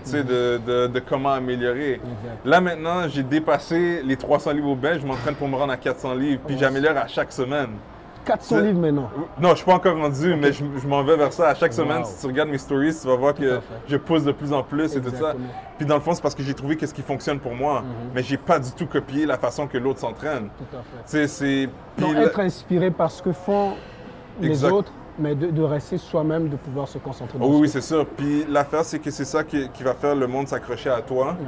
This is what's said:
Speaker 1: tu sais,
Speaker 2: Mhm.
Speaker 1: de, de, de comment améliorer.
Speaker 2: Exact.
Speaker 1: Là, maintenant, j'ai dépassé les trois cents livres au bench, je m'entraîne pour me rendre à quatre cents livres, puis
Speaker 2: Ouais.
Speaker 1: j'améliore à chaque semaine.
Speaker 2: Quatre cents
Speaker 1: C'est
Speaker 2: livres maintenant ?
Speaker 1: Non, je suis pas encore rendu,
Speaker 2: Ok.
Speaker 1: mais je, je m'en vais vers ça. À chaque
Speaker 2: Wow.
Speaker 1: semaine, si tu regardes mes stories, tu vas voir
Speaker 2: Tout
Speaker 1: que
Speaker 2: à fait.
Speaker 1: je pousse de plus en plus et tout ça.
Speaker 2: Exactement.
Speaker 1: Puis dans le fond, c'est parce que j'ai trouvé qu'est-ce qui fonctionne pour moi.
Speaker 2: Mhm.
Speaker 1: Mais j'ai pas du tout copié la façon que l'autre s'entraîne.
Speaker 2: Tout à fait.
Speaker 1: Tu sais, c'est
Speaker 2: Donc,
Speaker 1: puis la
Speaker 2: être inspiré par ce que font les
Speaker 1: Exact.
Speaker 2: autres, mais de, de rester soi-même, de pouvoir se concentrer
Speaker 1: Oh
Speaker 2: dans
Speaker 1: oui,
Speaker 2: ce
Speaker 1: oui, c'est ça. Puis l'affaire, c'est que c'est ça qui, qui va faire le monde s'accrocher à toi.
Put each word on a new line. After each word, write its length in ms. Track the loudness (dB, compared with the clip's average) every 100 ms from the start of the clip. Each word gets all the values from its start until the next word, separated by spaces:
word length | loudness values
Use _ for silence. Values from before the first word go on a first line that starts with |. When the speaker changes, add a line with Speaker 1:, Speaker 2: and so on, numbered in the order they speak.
Speaker 1:
tu 60 | -2
sais, 100 | -2
Speaker 2:
Mhm. 60 | 2
Speaker 1:
de, 320 | 2 2 2
de, 220 | 2 2 2
de 140 | 0
comment 320 | -2 0 2
améliorer. 600 | 0 0 -2 0 0 -2
Speaker 2:
Exact. 500 | -2 -6 -10 -10 -6
Speaker 1:
Là, 160 | 4 4
maintenant, 480 | 4 0 -2 -2 0
j'ai 160 | -2
dépassé 760 | 0 2 2 0 2 0 2 0
les 120 | -2 -2
trois 220 | 2 2
cents 140 | 2
livres 160 | 0 0
au 60 | 0
bench, 240 | 0 0
je 40 | -2
m'entraîne 280 | -4 -4
pour 140 | -2 -2
me 80 | 0
rendre 160 | 0
à 40 | -2
quatre 220 | -2 -4
cents 160 | -4
livres, 260 | -2 0 -2 -2
puis 80 |
Speaker 2:
Ouais. 60 | 0
Speaker 1:
j'améliore 360 | 2 4 2 2
à 120 | 0
chaque 240 | -2 -2
semaine. 380 | -2 -2 -2 -2 -6 -14 -18 -18 -8
Speaker 2:
Quatre 200 | -2 -2
cents 120 | 2 4
Speaker 1:
C'est 60 |
Speaker 2:
livres 160 | 4 4
maintenant ? 320 | 2 2 -2 -6 -8 2
Speaker 1:
Non, 100 | 4
je 40 | 6
suis 80 |
pas 100 | 6
encore 220 | 6 6 2
rendu, 380 | 0 2 2
Speaker 2:
Ok. 40 | 4
Speaker 1:
mais 120 | 4
je, 100 | 2 -2 -4
je 60 | 0
m'en 160 | 2
vais 140 | 6 6
vers 160 | 4
ça. 160 | 4 4
À 60 | 4
chaque 160 | 2
Speaker 2:
Wow. 60 | 2
Speaker 1:
semaine, 260 | 0 0
si 160 | -2 -6
tu 60 | -2
regardes 220 | 0 0
mes 80 | -2
stories, 360 | 0 2 2 2
tu 80 | 2
vas 80 | 4
voir 180 | 4
Speaker 2:
Tout 80 | 2
Speaker 1:
que 140 | 2 0
Speaker 2:
à 40 |
fait. 140 | -2 -12 -2
Speaker 1:
je 80 | -2
pousse 260 | 2 2
de 80 | 2
plus 220 | 0 -2
en 100 | -2
plus 320 | 0 0 0
et 60 | -2
tout 80 | -4
ça. 60 | -2
Speaker 2:
Exactement. 280 | -2 -4 -8 -12 -12 -4
Speaker 1:
Puis 80 | 0
dans 60 | 2
le 40 |
fond, 120 | 2
c'est 80 | 0
parce 120 | -2 -2
que 80 |
j'ai 100 | -4
trouvé 220 | -4 -2 -2
qu'est-ce 180 | -4
qui 80 | -6
fonctionne 380 | -6 -4 -4 -4
pour 140 | -4 -2
moi. 240 | 0 0
Speaker 2:
Mhm. 60 | -2 -8 -6
Speaker 1:
Mais 80 | -4
j'ai 140 | -2 -2
pas 240 | 2 0
du 100 | 0
tout 160 | -6 -4
copié 400 | -2 -2 0 0
la 100 | 0
façon 280 | -2 -2 -4
que 120 | -2
l'autre 200 | -2 -2
s'entraîne. 500 | -6 -6 -6 -4 -6 -12
Speaker 2:
Tout 180 | -14 -14
à 40 |
fait. 200 | -14 -16 -4
Speaker 1:
Tu 40 |
sais, 160 | 0 0
c'est 400 | 0 0 0 0 -6 -10 -2
Speaker 2:
Donc, 100 | 0
Speaker 1:
puis 40 | 4
la 60 | 4
Speaker 2:
être 120 | 4
inspiré 540 | 0 -2 0 2 2
par 180 | 2 -2
ce 100 | -2
que 120 | -4
font 400 | -4 0 0 0 -4 -12 -16 -16 -18 -16 -4
les 80 | 0
Speaker 1:
Exact. 200 | 2 4
Speaker 2:
autres, 220 | 2 0 -8 -14 -4
mais 160 | -2
de, 120 | 0 0
de 120 | 2
rester 340 | 2 0 -4 -8
soi-même, 500 | -2 0 0 0 -2
de 60 | -4
pouvoir 320 | -6 -6 -6
se 100 | -8
concentrer 380 | -10 -10 -8 0
Speaker 1:
Oh 40 |
Speaker 2:
dans 40 | 4
Speaker 1:
oui, 60 | 6
Speaker 2:
ce 40 |
Speaker 1:
oui, 60 | 6
c'est 120 | 4
ça. 160 | 0 2 0 -2
Puis 280 | 0 0 2
l'affaire, 340 | 2 2 0
c'est 140 | -2 -4
que 120 | -6
c'est 140 | -6
ça 200 | -2 -2
qui, 240 | 0 -2 -4
qui 120 | -4
va 120 | -2
faire 200 | 0 2
le 120 | 2 2
monde 200 | 0 -2
s'accrocher 440 | -4 -4 -4 0
à 100 | 0
toi. 360 | 0 0 0 -2